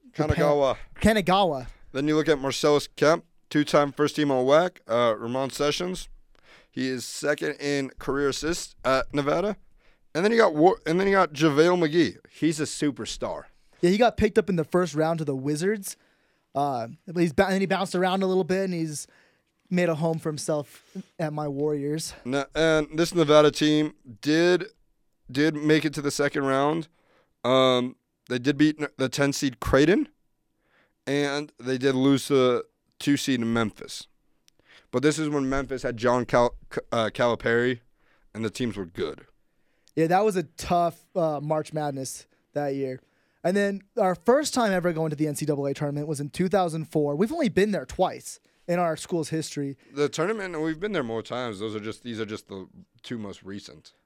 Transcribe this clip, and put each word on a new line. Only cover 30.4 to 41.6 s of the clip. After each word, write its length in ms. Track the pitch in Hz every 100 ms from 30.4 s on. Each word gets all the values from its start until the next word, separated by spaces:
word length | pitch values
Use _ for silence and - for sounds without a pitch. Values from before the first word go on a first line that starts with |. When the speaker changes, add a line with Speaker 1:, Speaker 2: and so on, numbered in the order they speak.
| _ _ _ _ _ _ -
Speaker 2:
and 460 | 143 143 143 147 _
they 180 | 123 131
did 160 | 135
lose 340 | 131 135 139 -
the 360 | 139 127 120 - _ _ -
two 180 | - 143
seed 220 | - 127
Memphis. 680 | 113 117 107 - - - - _ _ _ _ _ _ - _
But 120 | 123
this 160 | 147 151
is 100 | 151
when 200 | 147 131
Memphis 340 | 139 135 131
had 160 | 127 117
John 260 | 123 123
Cal-, 300 | 117 123 120 - -
C-, 80 | - -
uh, 200 | 117 110
Calipari, 680 | - 120 110 123 117 123 127 _ _ _ _ _
and 80 | 107
the 60 | 110
teams 260 | - 120 101
were 100 | 87
good. 400 | - 80 - - _ _ _ _ _ _
Speaker 1:
Yeah, 120 | - 160
that 180 | 180
was 120 | 214 185
a 80 |
tough, 520 | 151 - - 175 170 165 _ 190
uh, 240 | 160 143
March 300 | 147 156